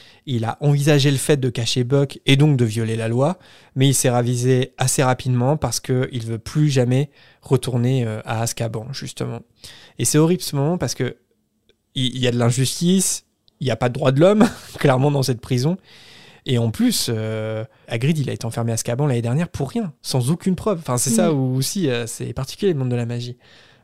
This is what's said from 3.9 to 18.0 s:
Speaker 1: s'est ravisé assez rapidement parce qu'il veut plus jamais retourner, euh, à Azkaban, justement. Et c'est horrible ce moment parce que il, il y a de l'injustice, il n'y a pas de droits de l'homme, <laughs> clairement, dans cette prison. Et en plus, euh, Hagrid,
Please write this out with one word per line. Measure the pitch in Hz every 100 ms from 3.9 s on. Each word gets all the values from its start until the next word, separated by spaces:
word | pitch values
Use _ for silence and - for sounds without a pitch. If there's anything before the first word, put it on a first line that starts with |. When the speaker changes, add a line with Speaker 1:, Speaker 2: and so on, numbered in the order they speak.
Speaker 1:
s'est | 131 135
ravisé | 123 120 123 127 127 131 -
assez | 131 -
rapidement | 127 127 127 123 123 156
parce | 127 -
qu'il | - 127 131 127 113
veut | 113
plus | - 151 151
jamais | 135 123 127 147 _ - _
retourner, | - 131 - 120 120 131 117
euh, | 107 -
à | 113
Azkaban, | 113 - 117 113 110
justement. | 135 135 - 123 117 - _ - - - -
Et |
c'est | 120 151
horrible | 160 180
ce | -
moment | 143 143 175
parce | 123
que | - 123 - _ _ _ _ _ _ _
il, | - 127
il | 120
y | 123
a |
de | 120
l'injustice, | 120 120 131 - 175 190 180 - _ _ _ -
il |
n'y | 143
a | -
pas | 127
de |
droits | 120 147
de | 135
l'homme, | 175 214 214 -
<laughs> | - -
clairement, | 147 131 143
dans | 143
cette | 131 117
prison. | - 127 135 185 _ - - - - - -
Et | 123
en | 117
plus, | 110 240 208 -
euh, | 113 110 110 110 110 110 _ -
Hagrid, | 117